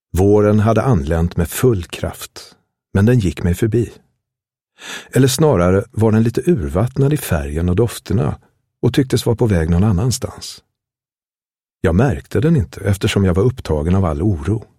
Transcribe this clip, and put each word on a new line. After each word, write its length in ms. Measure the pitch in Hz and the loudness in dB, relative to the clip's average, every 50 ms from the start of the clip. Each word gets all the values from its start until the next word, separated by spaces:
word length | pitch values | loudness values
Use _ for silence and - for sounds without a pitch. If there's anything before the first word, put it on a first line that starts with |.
| _ _ - | _ _ -2
Våren 440 | 90 95 101 104 104 104 104 107 107 | 2 4 4 4 4 4 4 4 4
hade 220 | 104 113 113 110 | 2 2 2 2
anlänt 540 | - 135 117 82 69 73 82 82 85 87 - | 2 2 0 0 0 -2 -2 0 -2 -2 -2
med 120 | 90 82 - | -4 -4 -4
full 360 | - - - 131 113 92 82 | -2 0 0 0 0 0 -4
kraft, 720 | - - - - 82 - - - - - - - - - _ _ _ _ _ _ _ | -8 -10 -10 -10 -10 -10 -12 -16 -18 -18 -20 -20 -20 -20 _ _ _ _ _ _ _
men 140 | - 98 101 | 0 2 4
den 120 | 117 127 123 | 4 4 4
gick 240 | 95 82 73 - | 2 0 -2 -2
mig 120 | - 87 87 | -2 -2 -2
förbi. 380 | - 117 110 107 120 107 - - - _ _ _ _ _ _ _ _ _ _ _ _ _ _ _ _ - - - - - - | 0 -2 -2 0 -2 -2 -4 -8 -16 _ _ _ _ _ _ _ _ _ _ _ _ _ _ _ _ -18 -16 -16 -16 -10 -2
Eller 160 | - 123 135 131 | 2 2 2 2
snarare 560 | - - 160 151 120 90 87 90 92 98 - - | 2 2 2 2 4 4 4 2 2 2 0 -2
var 220 | - 104 107 113 | -2 0 2 2
den 100 | 107 110 | 2 2
lite 280 | 113 120 - - - 175 | 2 0 -2 -2 0 0
urvattnad 600 | 180 123 78 69 71 90 113 127 - 143 135 139 | 0 0 -2 -2 -2 -2 -2 -2 -2 -2 0 0
i 40 | 151 | 0
färgen 520 | 143 - - 90 78 71 71 73 80 85 90 | -2 -4 -4 -4 -4 -4 -4 -4 -2 -2 0
och 80 | 90 | 2
dofterna 640 | 98 120 110 - - - - 92 90 73 69 - - _ _ _ _ _ _ _ _ | 0 0 0 -2 -8 -6 -4 -2 -2 -2 -2 -4 -8 _ _ _ _ _ _ _ _
och 120 | - 127 - | -2 0 0
tycktes 320 | 151 135 131 - - - | 0 0 0 -2 -2 0
vara 100 | 127 113 | -2 -2
på 100 | - 127 | 0 0
väg 240 | 110 98 85 80 78 | 0 2 0 0 2
någon 140 | 85 85 101 | 2 2 2
annanstans. 800 | 113 98 87 117 131 110 - - - - - - - - - _ _ _ _ _ _ _ _ _ _ _ _ _ _ _ _ _ _ _ _ _ _ _ _ | 2 0 0 0 -2 -2 -4 -6 -10 -10 -12 -16 -18 -18 -20 _ _ _ _ _ _ _ _ _ _ _ _ _ _ _ _ _ _ _ _ _ _ _ _
Jag 140 | - 87 82 | -2 0 2
märkte 460 | 92 127 139 87 71 - - - 98 | 2 2 0 0 -4 -6 -6 -4 0
den 160 | 120 160 170 | 0 2 2
inte 240 | 143 87 - - - | 0 -2 -4 -8 -6
eftersom 440 | 98 104 98 - - 101 - 104 98 | -4 -4 -2 -2 -2 -2 0 0 0
jag 100 | 92 85 | 2 2
var 80 | 95 | 2
upptagen 520 | 104 127 131 - - - 80 76 73 85 92 | 0 0 -2 -4 -4 -4 -4 -2 0 0 0
av 100 | 98 95 | 0 0
all 180 | 82 71 71 | 0 -2 -2
oro. 420 | 90 110 95 73 73 85 110 110 - - _ | -2 -2 -2 -2 -4 -4 -6 -6 -8 -12 _